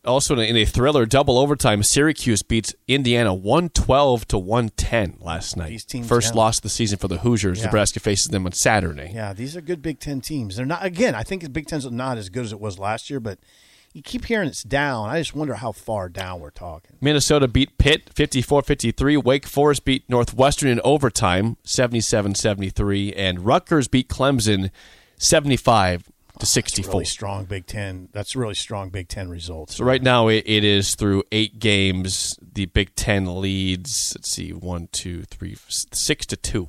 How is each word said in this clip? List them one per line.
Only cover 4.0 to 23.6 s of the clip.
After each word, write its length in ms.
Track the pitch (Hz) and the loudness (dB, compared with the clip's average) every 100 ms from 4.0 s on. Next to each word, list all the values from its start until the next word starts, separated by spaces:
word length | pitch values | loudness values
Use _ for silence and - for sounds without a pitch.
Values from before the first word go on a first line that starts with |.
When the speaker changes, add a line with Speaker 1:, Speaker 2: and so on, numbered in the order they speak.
| 143 120 - | 4 2 0
Speaker 1:
to 100 | 110 | -4
one 320 | 92 117 113 | 0 0 0
ten 480 | - - 117 92 - | -4 -2 0 -2 -6
last 340 | 85 82 - 92 | -10 -8 -6 -8
night. 100 | 80 | -8
Speaker 2:
These 160 | 110 | -10
teams, 240 | - 127 117 | -10 -10 0
Speaker 1:
First 240 | 120 110 | 2 2
Speaker 2:
yeah. 40 | 113 | 2
Speaker 1:
loss 160 | 110 113 | 2 2
of 40 | |
the 80 | 104 | -4
season 260 | - 113 101 | -2 -2 0
for 120 | 98 | -2
the 100 | 87 | -2
Hoosiers. 400 | 120 113 95 95 | 0 2 0 -2
Speaker 2:
Yeah. 80 | 110 | 2
Speaker 1:
Nebraska 340 | 107 98 - | 2 2 0
faces 280 | 110 98 - | -2 0 0
them 180 | 98 92 | -2 -4
on 60 | |
Saturday. 580 | - 127 110 87 73 76 | 0 2 2 0 -6 -12
Speaker 2:
Yeah, 200 | 110 104 | -10 -10
these 200 | 98 131 | -8 -10
are 60 | 170 | -10
good 220 | 147 175 | -8 -6
Big 180 | 160 139 | -6 -8
Ten 220 | 151 139 | -6 -8
teams. 340 | - 151 107 95 | -6 -6 -6 -6
They're 80 | |
not, 180 | 131 170 | -4 -4
again, 320 | 190 175 247 | -6 0 0
I 80 | 127 | 0
think 180 | 113 185 | -6 -8
the 80 | 165 | -8
Big 160 | 135 151 | -10 -6
Ten's 220 | 160 131 | -6 -6
not 260 | 117 131 120 | -4 -4 -4
as 140 | 92 | -6
good 160 | 98 117 | -8 -8
as 60 | |
it 60 | 104 | -8
was 180 | 107 92 | -10 -6
last 320 | 98 113 - | -6 -6 -6
year, 100 | 143 | -8
but 180 | 110 95 _ _ _ _ _ | -6 -10 _ _ _ _ _
you 80 | 160 | -20
keep 220 | - - | -10 -10
hearing 240 | - 226 160 | -2 -2 -2
it's 140 | - | -6
down. 480 | 107 139 143 123 107 | -4 -2 -2 -2 -4
I 80 | 160 | -4
just 160 | 151 | -4
wonder 200 | 143 151 104 | -6 -6 -6
how 160 | 123 | -8
far 360 | - - 107 90 | -8 -6 -4 -6
down 320 | 90 92 90 | -8 -10 -10
we're 80 | 73 | -14
talking. 460 | - 87 80 _ _ | -14 -14 -14 _ _
Speaker 1:
Minnesota 460 | 139 147 - 147 131 | 0 2 4 4 4
beat 280 | 127 135 - | 2 0 2
Pitt 320 | 139 160 - | 4 4 0
fifty-four 480 | - 147 135 - 143 | -2 0 0 2 2
fifty-three. 560 | - 143 117 - 139 147 | 2 -2 -2 0 2 4
Wake 280 | 123 139 - | 4 0 0
Forest 380 | - 147 139 | 2 4 4
beat 240 | - 131 - | 0 -2 2
Northwestern 640 | 123 120 113 135 - 139 | 0 2 4 4 4 2
in 100 | 120 | 2
overtime, 720 | 123 147 131 - 98 90 110 120 | 4 4 2 2 2 2 0 -4
seventy-seven 720 | - - 123 117 104 113 101 | -4 0 2 0 0 0 0
seventy-three. 760 | 98 110 101 98 - 101 101 101 | 0 0 0 -4 0 0 0 -2
And 280 | 95 95 90 | -2 -2 -2
Rutgers 440 | 98 160 | 2 0